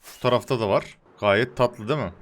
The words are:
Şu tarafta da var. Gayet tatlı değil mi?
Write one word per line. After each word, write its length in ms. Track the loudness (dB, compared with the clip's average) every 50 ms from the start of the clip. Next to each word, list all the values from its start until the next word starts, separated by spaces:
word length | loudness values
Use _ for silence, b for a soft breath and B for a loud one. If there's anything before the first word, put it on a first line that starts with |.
| _
Şu 180 | -20 -20 -4
tarafta 400 | -2 0 0 0 0 -2 -4 -2
da 80 | 0 0
var. 160 | 0 0 -2 -4 -20 _ _ _ -16 -4
Gayet 360 | 2 2 4 4 2 0 0
tatlı 320 | 0 0 0 0 -4 -6 -4
değil 120 | -4 -4
mi? 120 | -4 -8 -10 -14